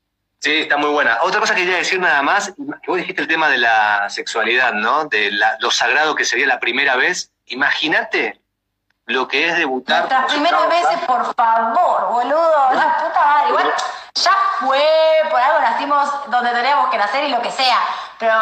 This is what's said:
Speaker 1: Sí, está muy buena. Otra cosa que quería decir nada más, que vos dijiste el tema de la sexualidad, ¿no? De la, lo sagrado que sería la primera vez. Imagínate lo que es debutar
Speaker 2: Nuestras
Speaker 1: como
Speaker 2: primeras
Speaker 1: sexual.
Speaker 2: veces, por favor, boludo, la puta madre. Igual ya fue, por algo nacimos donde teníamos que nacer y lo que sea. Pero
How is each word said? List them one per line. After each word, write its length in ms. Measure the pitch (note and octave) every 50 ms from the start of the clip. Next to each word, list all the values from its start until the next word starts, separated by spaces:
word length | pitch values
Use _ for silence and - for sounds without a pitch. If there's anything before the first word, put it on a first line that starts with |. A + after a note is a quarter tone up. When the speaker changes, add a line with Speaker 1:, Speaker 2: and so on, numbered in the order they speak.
| _ _ _ _ _ _ _ _
Speaker 1:
Sí, 200 | - C#3+ D3+ D#3
está 160 | C#3 - D3
muy 140 | D3 D3 D3
buena. 280 | D3 D3 C#3 A#2+ A#2 -
Otra 180 | E3 F#3 G3+ G#3
cosa 140 | G3 - G#3
que 80 | F#3
quería 160 | F3+ F#3 F#3 E3+
decir 200 | D3+ - F#3+ F#3
nada 240 | F3+ E3+ D3+ D3
más, 300 | C#3 D3+ F#3 G3+ G3 G3 - - C#3 C#3+ - -
que 40 | - -
vos 80 | F3 F3+
dijiste 240 | - F#3 F#3 E3
el 60 | D3 C#3+
tema 200 | E3 E3 D#3+ D3
de 100 | C3+ B2
la 500 | A#2+ A#2 A2+ A2 G#2+ G#2 G#2 G2+ G2+ G2+
sexualidad, 640 | - A2+ - - - A2+ A2 A2+ A#2+ B2+ C3 A#2+ G#2+
¿no? 320 | G#2 G#2+ A#2 C3+ D3+ D#3
De 240 | D3 A2 G#2 G#2 G2+
la, 240 | G#2 G#2 G#2+ A2 - -
lo 100 | A#2+ A#2
sagrado 440 | A2+ - C3+ A#2+ B2 C#3+ D#3 D#3 -
que 100 | - A#2+
sería 220 | - - B2 C#3+
la 140 | C3+ B2 A#2+
primera 360 | - A#2+ A#2+ C3 C#3+ C#3+ B2+
vez. 340 | B2+ D3 E3+ F3+ - - - _ _ _
Imagínate 960 | - A#2+ B2+ D#3 D3+ - - D3+ D#3+ F3+ A3 A3+ A3+ - E3+ B2 G#2 - - _ _ _ _ _ _ _ _ _ _ _ _ _
lo 200 | - A#2 C3 B2+ -
que 200 | C3 C#3 D#3+ E3+
es 80 | E3
debutar 440 | E3+ E3 C#3 C3 B2+ - - D#3 E3+
Speaker 2:
Nuestras 200 | F3 - C4 B3 C4 -
Speaker 1:
como 0 | D4
Speaker 2:
primeras 260 | D4 D4 F4 F#4 -
Speaker 1:
sexual. 220 | E4 E4 E4 F4 F4+ F#4+
Speaker 2:
veces, 140 | E4+ E4+ F4
por 280 | - B3+ A#3+ - - -
favor, 760 | - A#3 A3+ A3+ A#3 A3+ - E4+ F4 F4 - - - G3+ F#3+
boludo, 600 | A3 A#3+ B3+ C4+ D4 D#4+ E4+ D#4+ D#4 C#4+ C4+ C4 B3+
la 220 | - D#4 D#4 A#3+ D4
puta 280 | D#4+ E4 E4 F#4 D#4
madre. 220 | C#4+ D4 D4 C#4+ C#4+
Igual 240 | C4 D#4 F#4 - - - - - - - - - _
ya 220 | - - F4 G4 F#4+ F#4 F#4+ F#4 -
fue, 220 | C4 C4 C4+ C#4 D4 D#4 D#4 D#4+ D#4+ D#4+ D#4 D#4 D#4 D#4
por 100 | D#4 B3
algo 200 | A#3 C#4+ D#4 D4+
nacimos 480 | C4 A3+ A#3 C#4 C#4+ C#4 C#4+ C#4+ C#4+ C#4 C#4 - - A3
donde 200 | - - A#3+ A#3+
teníamos 360 | A#3+ A#3+ A#3+ C4 D4 C#4 - -
que 60 | A#3 G#3+
nacer 260 | G3+ G#3 - C4+ D4+
y 40 | C#4+
lo 140 | B3 A#3
que 80 | - G3+
sea. 280 | - - C4+ B3+ A3+ G3 - - - - - - - -
Pero 140 | A3+ A3+ A3 A3